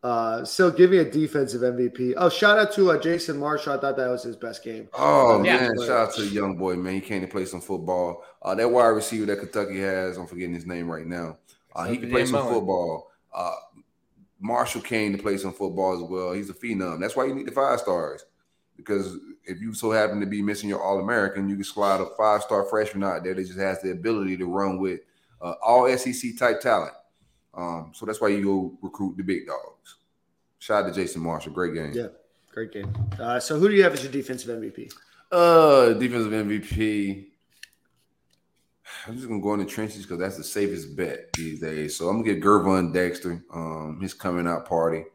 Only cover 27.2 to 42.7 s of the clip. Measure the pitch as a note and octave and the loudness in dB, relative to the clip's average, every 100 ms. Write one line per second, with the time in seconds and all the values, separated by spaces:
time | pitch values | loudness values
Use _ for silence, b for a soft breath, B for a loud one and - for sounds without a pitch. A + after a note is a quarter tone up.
27.2 | _ _ _ F2 F2 E2+ D#2+ - G#2+ G#2+ | _ _ _ -10 -8 -8 -10 -12 -8 0
28.2 | A2 G2+ G2 G2 F2+ - G2 - G2 F2+ | 2 2 2 0 -2 -8 -14 -6 -8 -6
29.2 | F#2+ F2+ - C#2 - _ _ _ _ _ | -4 -4 -4 -10 -10 _ _ _ _ _
30.2 | _ _ _ _ - G#2+ F#2+ F2+ F2+ E2+ | _ _ _ _ 0 0 0 -2 -4 -4
31.2 | E2 D#2 D#2+ F2+ F2 D#2+ D2+ A#2+ A2+ - | -4 -6 -6 -4 -2 -2 -6 -6 -8 -12
32.2 | _ _ _ - A2 G#2 G2 G2+ - - | _ _ _ -12 -12 -10 -8 -4 -4 -4
33.2 | A#2 B2 - D3+ G3 G3+ F3+ E3 C3+ C#3 | -2 -2 -2 2 6 8 6 4 -4 -6
34.2 | C3 B2+ A#2 A#2 A2 - A2+ b b b | -6 -8 -8 -8 -8 -12 -18 b b b
35.2 | b F3+ E3+ E3 D#3 C#3 A#2+ G#2+ B2 A#2+ | b 6 8 10 10 10 8 6 2 0
36.2 | A2 A2 G#2 G#2 - - A2 G#2+ G2 G2 | 0 0 -2 -4 -4 -2 0 0 -2 -6
37.2 | G2 _ _ _ - _ _ _ _ _ | -12 _ _ _ -20 _ _ _ _ _
38.2 | _ _ _ _ _ _ - B B A#2 | _ _ _ _ _ _ -20 B B -12
39.2 | B2+ G#2+ G2+ G#2 G2 - G#2+ G#2 G2 F2 | -6 -4 -2 -2 -2 -6 -8 -8 -12 -6
40.2 | F#2 F#2+ - G#2 G2+ F2+ D2 C#2+ E2+ - | -6 -6 -8 -2 -2 -4 -10 -6 -6 -6
41.2 | - - D#2+ D#2 D#2+ D#2 D2+ - E2+ G#2+ | -10 -10 -8 -8 -8 -6 -8 -4 -2 0
42.2 | A2 F#2 G2 G#2 F2+ | 0 2 6 6 6